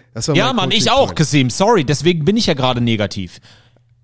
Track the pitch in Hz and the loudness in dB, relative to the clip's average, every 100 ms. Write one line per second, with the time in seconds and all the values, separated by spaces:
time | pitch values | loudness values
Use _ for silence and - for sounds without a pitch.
0 | _ 113 117 160 233 247 185 214 214 262 | _ -8 -2 0 0 0 0 0 2 2
1 | - - 151 147 127 - 196 226 135 143 | 2 0 0 2 0 0 2 2 2 0
2 | 156 175 151 220 196 139 127 123 117 110 | 0 0 0 0 0 0 -2 0 0 0
3 | 101 - 90 - - - _ _ _ _ | -2 -6 -12 -14 -20 -20 _ _ _ _